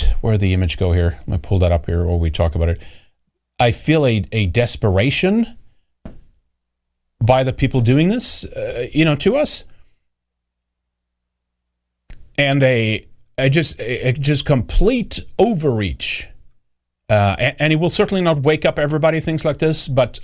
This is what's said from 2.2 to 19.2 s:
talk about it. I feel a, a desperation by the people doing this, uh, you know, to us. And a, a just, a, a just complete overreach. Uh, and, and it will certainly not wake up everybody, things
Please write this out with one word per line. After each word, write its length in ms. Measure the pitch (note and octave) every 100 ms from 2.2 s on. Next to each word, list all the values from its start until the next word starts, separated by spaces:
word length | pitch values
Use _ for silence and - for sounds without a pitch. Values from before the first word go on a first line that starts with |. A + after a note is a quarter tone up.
| E2
talk 240 | D#2+ E2
about 160 | D#2+ E2
it. 120 | E2+ - - _ _ _ _ _ -
I 120 | A#2+
feel 340 | - - D#3 C3+
a, 200 | A2 F2
a 140 | A2+ F#2+
desperation 1120 | A#2 A#2 - G#2+ F#2+ C3 - F#3 A3 A3+ - - _ _ _ - - - _ _ _ _ _ _ _ _ _
by 240 | A2 C3
the 100 | C3
people 280 | - C3+ C3
doing 280 | A2+ C#3 F3
this, 340 | A#3+ - -
uh, 440 | - B2+ A2 A#2+ B2
you 140 | C#3+ D#3+
know, 100 | C#3+
to 200 | F#3+ C#4
us. 280 | D4 - - - - _ _ _ _ _ _ _ _ _ _ _ _ _ _ _ _ _ _ _ _ _ - - - -
And 240 | C#3+ C#3
a, 460 | C3 A#2+ A2 G#2+ - - _ -
a 100 | C3+
just, 300 | D#3 D3 -
a, 300 | A2+ A#2 B2
a 40 |
just 320 | B2+ C#3+ C#3+ -
complete 760 | C3 - - G#3+ B3+ - - - -
overreach. 880 | A3+ F3 D3+ A2+ F#2+ C2+ - - - - - _ _ _ _ _ -
Uh, 280 | G#2+ G2+ -
and, 180 | C#3 -
and 120 | D#3
it 40 | D#3
will 160 | E3+
certainly 280 | - G3+ F#3+
not 220 | F3 D3+
wake 240 | C#3+ D#3 E3
up 140 | D#3
everybody, 400 | D3 D#3 D#3+
things 260 | D#3+